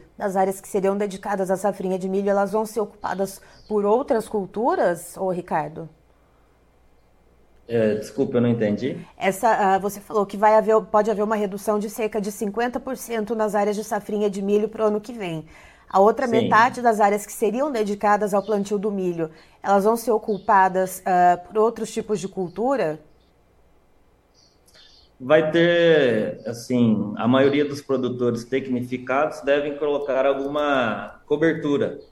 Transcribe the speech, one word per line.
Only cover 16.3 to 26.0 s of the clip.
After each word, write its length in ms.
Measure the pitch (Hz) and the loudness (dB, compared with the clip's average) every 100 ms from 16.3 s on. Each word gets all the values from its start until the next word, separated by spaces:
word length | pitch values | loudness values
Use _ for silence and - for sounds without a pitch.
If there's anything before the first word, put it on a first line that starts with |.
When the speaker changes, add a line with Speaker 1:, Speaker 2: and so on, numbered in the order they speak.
Speaker 1:
metade 500 | 240 208 214 247 247 | 0 4 4 4 2
das 180 | 240 214 | 0 4
áreas 260 | 202 202 - | 2 2 -4
que 60 | |
seriam 400 | - 208 226 302 | -4 -2 0 -2
dedicadas 640 | 240 208 202 208 208 208 | -2 -2 0 2 2 2
ao 100 | 196 | -2
plantio 340 | 196 208 202 208 | 0 -2 -2 -2
do 140 | 214 | -2
milho, 400 | 196 185 170 160 - - _ | -2 -2 -2 -6 -8 -20 _
elas 220 | - 202 202 | 0 2 4
vão 100 | 233 | 2
ser 160 | 254 | 2
ocupadas, 880 | 214 220 196 - 202 190 180 185 185 - | 0 0 -4 2 4 4 2 -2 -4 0
ah, 340 | 180 180 175 - | 4 4 4 0
por 100 | 214 | 0
outros 340 | 220 226 220 | 0 0 -6
tipos 280 | 233 208 208 | -6 -4 -4
de 80 | 190 | -6
cultura? 720 | 190 175 - 240 269 160 156 - _ _ _ _ _ _ _ _ _ _ _ _ _ _ _ _ - - - _ - | -8 -8 -4 -2 0 -2 -4 -12 _ _ _ _ _ _ _ _ _ _ _ _ _ _ _ _ -20 -20 -20 _ -8
Speaker 2:
Vai 300 | 127 156 156 | 2 4 4
ter, 920 | 170 170 170 170 156 | 4 4 6 6 6